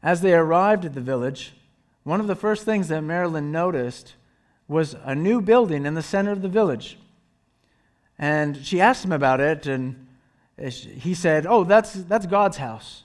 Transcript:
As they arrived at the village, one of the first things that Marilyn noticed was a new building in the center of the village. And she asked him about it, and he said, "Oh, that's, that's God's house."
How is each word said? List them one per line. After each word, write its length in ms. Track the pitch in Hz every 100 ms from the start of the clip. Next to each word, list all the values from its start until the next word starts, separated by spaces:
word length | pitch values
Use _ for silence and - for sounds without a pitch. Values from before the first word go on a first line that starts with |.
As 180 | 156 175
they 140 | 185 170
arrived 500 | 160 165 196 214 175
at 80 |
the 80 | 139
village, 520 | 127 131 123 139 - _ _ _ _ _
one 180 | - 180
of 60 | 214
the 80 | 196
first 280 | 214 214
things 240 | 214 214 165
that 140 | 156
Marilyn 500 | 156 175 175 160 147
noticed 600 | 160 180 160 123 - - _ _ _ _ _ _
was 260 | 147 151 -
a 100 | 131
new 280 | 135 175 240
building 440 | 190 240 220 151 143
in 100 | 160
the 80 |
center 280 | 151 196 202
of 100 | 202
the 60 | 190
village. 500 | 202 202 120 - - _ _ _ _ _ _ _ _ _ _ _ _
And 460 | 147 151 151 143 143
she 140 | 180
asked 240 | 202 262
him 80 | 190
about 300 | 156 135 131
it, 240 | 143 151 143
and 420 | 131 131 123 - _ _ _ _ -
he 560 | 135 120 - - 165
said, 320 | 175 180 156 160
"Oh, 180 | 233
that's, 300 | 175 208 220
that's 340 | 190 175 220 185
God's 300 | 202 202 -
house." 460 | 123 110 - -